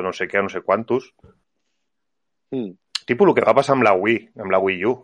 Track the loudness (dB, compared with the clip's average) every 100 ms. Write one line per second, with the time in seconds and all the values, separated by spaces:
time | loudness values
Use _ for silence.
0 | -4 -6 -6 -4 -4 -6 -2 -2 -2 -6
1 | -6 _ -20 _ _ _ _ _ _ _
2 | _ _ _ _ _ -8 -8 -12 _ -12
3 | -4 2 4 4 4 2 2 2 4 2
4 | 2 -2 -4 -12 -4 0 0 -2 -4 -6